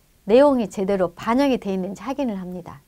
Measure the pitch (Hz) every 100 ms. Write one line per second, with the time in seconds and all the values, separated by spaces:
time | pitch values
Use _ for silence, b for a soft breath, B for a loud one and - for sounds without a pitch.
0 | b _ - 240 294 254 190 - 190 196
1 | 175 - 220 247 277 233 202 190 185 202
2 | 220 285 262 190 180 180 170 139